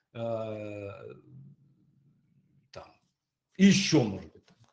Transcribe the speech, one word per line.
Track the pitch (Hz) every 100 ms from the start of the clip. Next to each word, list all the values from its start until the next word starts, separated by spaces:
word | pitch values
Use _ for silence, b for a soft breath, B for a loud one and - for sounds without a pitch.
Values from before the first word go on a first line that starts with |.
| b
э, | 117 117 113 110 107 107 104 98 - 58 64 - - - - _ _ _ _ _ _ _ _ _ _ _
там, | - - _ _ _ _ _ _ -
и | 196
еще, | - - 156
может | 107 95 -
быть, | - _
там, | _ _